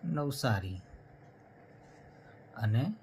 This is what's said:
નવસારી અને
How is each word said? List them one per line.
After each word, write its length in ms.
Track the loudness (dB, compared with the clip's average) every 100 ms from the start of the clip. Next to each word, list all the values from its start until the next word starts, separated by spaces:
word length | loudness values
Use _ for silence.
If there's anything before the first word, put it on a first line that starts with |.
નવસારી 760 | 0 0 0 0 2 2 0 -8 -12 -20 -20 -20 -20 -20 -20 -20 -20 -20 -20 -20 -20 -20 -20 -20 -18 -2
અને 380 | 2 4 2 -2